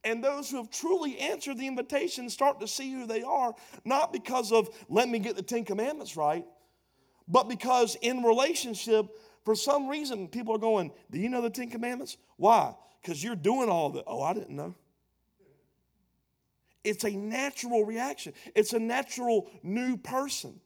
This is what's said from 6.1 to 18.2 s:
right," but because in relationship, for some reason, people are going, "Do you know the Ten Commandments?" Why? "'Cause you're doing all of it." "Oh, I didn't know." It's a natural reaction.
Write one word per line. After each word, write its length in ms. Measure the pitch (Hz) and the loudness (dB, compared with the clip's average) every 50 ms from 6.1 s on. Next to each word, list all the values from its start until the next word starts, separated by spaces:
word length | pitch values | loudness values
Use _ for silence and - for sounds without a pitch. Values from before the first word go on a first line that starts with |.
| - | -4
right," 300 | 160 151 147 156 170 170 - _ _ _ _ _ _ _ _ _ _ _ _ _ _ _ | 0 0 2 2 0 -4 -10 _ _ _ _ _ _ _ _ _ _ _ _ _ _ _
but 220 | - 170 254 262 220 | 4 4 4 4 4
because 480 | 254 - - 254 254 247 240 220 - | -6 -4 0 2 4 6 4 4 2
in 260 | - - 233 254 254 | -2 0 0 0 4
relationship, 840 | 240 233 226 240 269 320 339 277 - 247 220 190 - 226 220 214 214 214 - - - - _ _ _ | 4 4 6 6 4 2 0 -2 -4 -6 -6 -6 2 4 4 4 4 0 -6 -20 -20 -20 _ _ _
for 100 | 214 220 | 0 0
some 340 | 208 - 277 285 294 277 262 | 2 4 2 2 2 2 -2
reason, 400 | 285 302 302 269 247 202 185 156 | -4 -4 -4 -6 -6 -8 -8 -8
people 260 | - 240 240 220 220 | -8 -8 -2 -2 -2
are 40 | 220 | 0
going, 340 | 214 226 220 202 175 151 - - _ _ | 2 2 2 2 0 -2 -8 -16 _ _
"Do 80 | - 151 | -4 -4
you 100 | 202 240 | -2 -2
know 140 | 254 247 | 0 0
the 80 | 240 233 | -2 -2
Ten 180 | 233 262 247 233 | -4 -4 -10 -8
Commandments?" 480 | 247 226 233 240 247 247 - - - _ _ _ _ | -8 -6 -6 -6 -6 -6 -10 -12 -14 _ _ _ _
Why? 380 | - 170 208 233 208 151 123 107 - - _ _ _ | 4 6 8 8 8 6 2 -4 -10 -20 _ _ _
"'Cause 200 | - 175 165 143 | -10 -8 -8 -6
you're 140 | 156 233 240 | -6 -6 -6
doing 320 | 175 143 196 240 269 285 226 | 0 2 2 2 2 2 2
all 200 | 180 170 156 139 | 2 2 2 0
of 80 | - | -2
it." 80 | 117 - | -6 -8
"Oh, 160 | - 202 226 | -8 -6 -2
I 100 | 139 156 | -2 -2
didn't 240 | 185 - - - 139 | -2 -2 -6 -8 -10
know." 180 | 143 147 175 180 _ _ _ _ _ _ _ _ _ _ _ _ _ _ _ _ _ _ _ _ _ _ _ _ _ _ _ _ _ _ _ _ _ _ _ _ _ _ _ _ _ _ | -10 -10 -10 -12 _ _ _ _ _ _ _ _ _ _ _ _ _ _ _ _ _ _ _ _ _ _ _ _ _ _ _ _ _ _ _ _ _ _ _ _ _ _ _ _ _ _
It's 200 | 208 208 202 - | -4 -2 0 -2
a 60 | 208 | -2
natural 720 | 208 196 202 214 226 254 277 285 269 - - 240 240 226 214 | -2 -2 -6 -4 -2 -2 -2 -4 -4 -8 -6 0 2 2 2
reaction. 480 | 208 226 226 247 277 - - | 2 0 -4 -4 -4 -6 -8